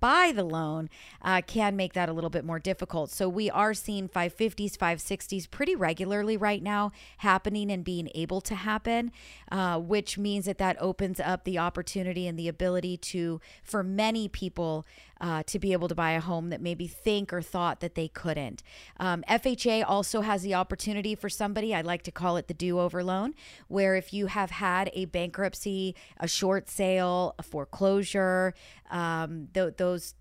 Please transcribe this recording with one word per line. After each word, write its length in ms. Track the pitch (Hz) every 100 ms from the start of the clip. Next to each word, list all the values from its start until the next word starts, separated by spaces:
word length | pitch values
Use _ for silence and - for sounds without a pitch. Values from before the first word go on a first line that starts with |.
buy 320 | 240 320 349
the 100 | 233
loan, 440 | 175 160 156 160 160 - - -
uh, 200 | - 185
can 300 | 180 220 208
make 180 | 196 185
that 160 | 185 175
a 40 |
little 180 | 165 165
bit 140 | 160
more 160 | 156 165
difficult. 500 | 190 185 180 170 143
So 180 | - 190
we 220 | 185 208
are 240 | - 214
seeing 320 | 208 - 202 190
five 240 | 185 175
fifties, 440 | - 226 - 202 -
five 240 | 175 165
sixties 460 | - 196 - 196 165
pretty 280 | - 294
regularly 600 | 339 170 165 190 208 208 214
right 260 | 208 208
now 300 | 190 208 208 - - -
happening 520 | 208 190 214 208 202
and 140 | 185
being 240 | 175 175 160
able 260 | 156 165 185
to 120 | -
happen, 560 | 202 208 214 233 233 240 - - - -
uh, 280 | 190 185 165
which 380 | 170 208 - 196
means 280 | 202 202 190
that 120 | 190
that 180 | 190 -
opens 380 | 185 180 196 185
up 260 | 147 180
the 140 | - 180
opportunity 720 | 170 180 170 202 185 180 180
and 100 | 165
the 80 | 170
ability 500 | 160 185 180 175 175
to, 440 | - 185 170 165 - -
for 180 | - 214
many 460 | 185 196 220 226 208
people, 580 | - 185 175 165 156 - - - -
uh, 220 | 170 160 -
to 120 | 196
be 140 | 196
able 160 | 180 170
to 80 | 170
buy 160 | 160
a 80 | 160
home 300 | 165 170 170
that 100 | 165
maybe 260 | 170 175 175
think 460 | - 220 208 196
or 100 | 180
thought 380 | 165 185 175 -
that 160 | 170 165
they 100 | 160
couldn't. 560 | - 175 151 131 - - - - -
Um, 240 | 185 175 -
F 200 | 226 262
H 200 | 247 240
A 160 | 220
also 380 | - 196 196 220
has 220 | 214 202
the 120 | 190
opportunity 640 | 185 185 185 214 208 208 214
for 120 | 208
somebody, 460 | - 208 208 220
I 60 | 185
like 240 | 165 175
to 80 | -
call 240 | - 180 175
it 100 | -
the 80 |
do-over 480 | 156 180 175 175 175
loan, 320 | 180 190 233 311 - - -
where 300 | 196 196 190
if 160 | 180
you 140 | 202 190
have 260 | 202 190
had 380 | - 196 180 196
a 140 | 185 185
bankruptcy, 880 | 175 175 170 190 - 208 190 190 175 - -
a 100 | 165
short 420 | - 190 190 -
sale, 640 | - 190 185 180 180 180 -
a 60 |
foreclosure, 1120 | - 151 139 - 196 196 196 202 190 185 185 - - - -
um, 580 | 175 170 165 160 165 147
th-, 220 | 190 175 -
those, 380 | 180 180 - -